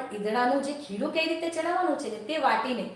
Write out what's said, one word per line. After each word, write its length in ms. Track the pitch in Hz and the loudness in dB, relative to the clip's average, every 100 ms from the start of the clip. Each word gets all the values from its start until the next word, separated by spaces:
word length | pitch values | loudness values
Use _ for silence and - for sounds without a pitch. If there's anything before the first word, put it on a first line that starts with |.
| 254 | 0
ઈદડાનું 500 | 208 208 240 247 277 | -4 0 2 4 2
જે 100 | 294 | 0
ખીરું 400 | 294 - 202 302 | -6 -6 -4 -2
કઈ 120 | 320 320 | 0 0
રીતે 240 | 330 330 | 0 -2
ચડાવવાનું 480 | 320 339 359 330 269 | 0 0 2 2 0
છે 120 | 220 | -2
ને, 80 | 214 | -6
તે 200 | 208 311 | -4 2
વાટીને 520 | 254 226 254 226 - | 4 2 0 -2 -4